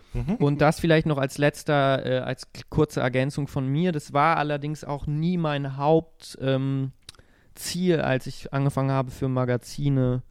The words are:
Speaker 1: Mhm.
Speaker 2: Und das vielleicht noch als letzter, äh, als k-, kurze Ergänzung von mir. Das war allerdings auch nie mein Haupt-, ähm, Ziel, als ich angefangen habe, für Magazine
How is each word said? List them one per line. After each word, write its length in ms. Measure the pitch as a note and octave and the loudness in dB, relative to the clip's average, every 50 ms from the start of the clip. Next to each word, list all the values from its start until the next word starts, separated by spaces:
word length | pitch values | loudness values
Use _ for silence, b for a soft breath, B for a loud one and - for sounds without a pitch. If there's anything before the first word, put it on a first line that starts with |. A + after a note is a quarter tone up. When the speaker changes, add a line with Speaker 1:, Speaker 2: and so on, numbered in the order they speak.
| b b b | b b b
Speaker 1:
Mhm. 220 | B2 A#2+ C#3 G3+ | -6 -4 -2 -2
Speaker 2:
Und 260 | B3 - C#3+ D3 C#3+ | 2 2 2 4 4
das 180 | D3+ D3+ D#3+ - | 4 4 4 4
vielleicht 280 | - E3+ D#3+ D#3+ D#3 D#3+ | 2 4 4 4 4 2
noch 100 | D3+ C#3 | 0 0
als 200 | C3+ C3+ - - | -2 -2 0 2
letzter, 680 | C#3+ C#3+ - - - - D3+ C#3+ C#3 C3+ C3+ C3 - | 2 2 2 0 -2 0 2 2 4 4 2 0 0
äh, 140 | B2 B2+ B2+ | 0 -2 -2
als 340 | B2 B2 C3 - - - - | -2 -4 -6 -8 -10 -16 -16
k-, 80 | B2+ A#2+ - | -18 -14 -4
kurze 320 | - D3+ D#3 D3 - D3 | 0 0 0 0 0 0
Ergänzung 480 | B2 C3 B2 B2+ C3 C#3+ C#3 - C#3+ - | -2 0 0 0 0 0 -2 -4 -6 -6
von 180 | - C#3+ C3 C3 | -4 -4 -2 -2
mir. 240 | C3+ D3 F3 F#3 | 0 0 0 0
Das 220 | E3+ D3 - - B2+ | -2 -4 -6 -4 0
war 240 | C#3+ D3 D#3+ E3 D3+ | 2 4 4 4 2
allerdings 480 | D3 D3 D3 D3 C#3 D3 D3+ D3 - | 0 -2 -2 -4 -4 -6 -8 -8 -8
auch 220 | - D3 C#3+ - - | -8 -8 -6 -4 -4
nie 300 | D3 D3+ D#3+ E3+ F3+ F3 | -2 0 0 0 0 0
mein 380 | E3 D3+ D3 C#3+ C#3 C#3 C3+ | 0 0 -2 -2 -4 -4 -4
Haupt-, 640 | C3+ C#3 D3 D#3+ D#3+ E3 - - - - - - - | 0 2 4 4 4 2 0 -8 -20 -20 -18 -12 -4
ähm, 540 | - C3+ C3+ C3 C3+ C3+ C3+ C3+ C3+ C3+ - _ _ - - b b b b b b b b | -2 0 0 2 0 0 -2 -2 -2 -4 -8 _ _ -20 -20 b b b b b b b b
Ziel, 460 | - - - - F3 F#3 F3+ E3+ D3+ | -12 -10 -8 -4 0 2 2 2 2
als 260 | - - C3 C3 - | 2 0 0 0 -2
ich 280 | D3 - - - - - | -6 -12 -12 -10 -6 -2
angefangen 380 | C3+ C#3 C#3 - - C3+ C3+ | 0 0 0 2 0 0 0
habe, 200 | C3+ C3+ C3 B2 | 0 0 -2 -2
für 160 | - - - C3 | -4 -4 -4 -2
Magazine 960 | B2+ B2+ B2+ B2 B2 A#2+ - - - - D3 C#3+ C#3 C3 B2+ B2 B2+ B2+ - - | 0 0 0 0 0 -2 -4 -6 -8 -2 0 2 2 4 4 2 0 -2 -4 -8